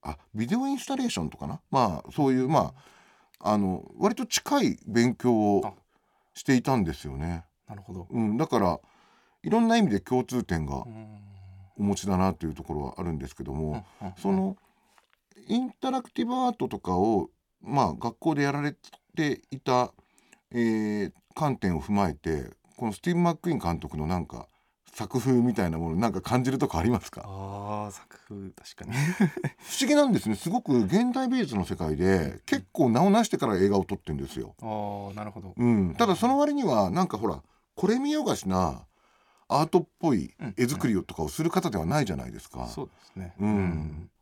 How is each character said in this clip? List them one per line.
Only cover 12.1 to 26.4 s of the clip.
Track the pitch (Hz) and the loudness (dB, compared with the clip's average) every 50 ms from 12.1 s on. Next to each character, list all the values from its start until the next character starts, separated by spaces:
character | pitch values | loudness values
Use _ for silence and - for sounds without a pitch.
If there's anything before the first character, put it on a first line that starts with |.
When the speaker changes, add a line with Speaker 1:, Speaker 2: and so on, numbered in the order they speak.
| 95 | 2
Speaker 1:
な | 90 92 95 87 | 2 2 2 0
と | - - | -2 -4
い | 80 | -6
う | 76 | -6
と | - 80 | -6 -8
こ | - 80 | -8 -6
ろ | 73 71 | -6 -6
は | 65 - | -6 -8
あ | - 90 | -6 -6
る | 85 | -4
ん | 82 73 | -4 -4
で | 67 | -6
す | 69 - | -10 -10
け | - 67 | -12 -10
ど | 69 69 | -8 -6
も、 | 73 78 76 76 - 98 - _ _ | -4 -4 -4 -4 -6 -10 -14 _ _
Speaker 2:
う | - | -12
ん、 | |
う | |
ん、 | |
う | 92 | -12
ん。 | 95 | -12
Speaker 1:
そ | - - 196 | -4 -2 0
の、 | 196 190 190 196 196 _ _ _ _ _ _ _ _ _ _ _ _ _ _ _ _ - 196 | 0 0 0 -2 -6 _ _ _ _ _ _ _ _ _ _ _ _ _ _ _ _ -20 -6
イ | - 202 240 | -2 -2 -2
ン | 254 254 | -2 -4
タ | - _ - 262 | -8 _ -4 -2
ラ | 254 262 | -2 -2
ク | 240 - | -4 -6
テ | _ - | _ -4
ィ | 240 | -2
ブ | 226 247 | -2 0
ア | 254 254 247 | 0 0 0
ー | 233 | 0
ト | _ 139 | _ -4
と | - - - | -4 -4 -6
か | _ 90 92 | _ 0 2
を、 | 90 98 110 113 98 - - _ _ _ _ _ _ | 2 4 4 4 2 0 -2 _ _ _ _ _ _
ま | - - 143 143 123 90 | -10 -2 2 2 2 2
あ、 | 71 | 0
学 | 62 - 117 113 | -2 -6 -8 -8
校 | _ - 170 156 | _ -2 0 0
で | 143 143 | 2 0
や | 139 139 | 0 0
ら | 143 | -2
れ | 143 147 147 _ _ - - _ _ _ _ | -4 -4 -6 _ _ -20 -20 _ _ _ _
て | - 156 147 127 - _ _ | -2 -2 -2 -2 -4 _ _
い | - 131 | -14 -8
た、 | _ - 127 123 123 117 _ _ _ _ _ _ _ _ _ _ _ _ | _ 2 2 2 2 0 _ _ _ _ _ _ _ _ _ _ _ _
え | - | -2
ー、 | 120 117 113 110 110 107 104 104 104 101 - - _ _ _ _ | 0 2 2 2 2 0 0 -2 -2 -4 -4 -6 _ _ _ _
観 | - 160 147 127 | -2 -2 -2 -2
点 | 95 - 95 87 | 0 0 0 0
を | 78 | 0
踏 | 71 - | -2 0
ま | 104 101 101 | 0 2 2
え | 87 71 | 0 -2
て、 | - - 82 80 73 64 - - _ _ _ _ | -4 -4 -4 -2 -2 -4 -8 -16 _ _ _ _
こ | - 123 | -6 -6
の | 113 101 | -6 -6
ス | - | -4
テ | - 175 | -2 0
ィ | 175 | 2
ー | |
ブ・ | 170 | 2
マ | 175 175 | 2 2
ッ | 165 | 0
ク | 165 - 175 | -2 -4 -4
イ | 160 | -4
ー | |
ン | 110 | -2
監 | - 85 85 71 | 0 -2 -2 -2
督 | 67 73 - | -6 -8 -6
の | 76 76 | -6 -4
な | 78 92 | -2 -2
ん | 90 78 | -4 -4
か、 | - - 58 - _ _ _ _ _ _ _ _ - - | -6 -12 -16 -16 _ _ _ _ _ _ _ _ -20 -12
作 | - 110 101 - 131 | -12 -10 -4 -4 -2
風 | 117 135 127 123 | 2 4 4 4
み | 120 123 110 | 4 4 2
た | 110 98 | 2 0
い | 85 | 0
な | 80 82 | 0 -2
も | 85 82 | -4 -2
の、 | 80 | 0
な | 87 113 113 | 0 0 0
ん | |
か | 90 92 | -2 -4
感 | - - 123 127 | -4 -2 -2 0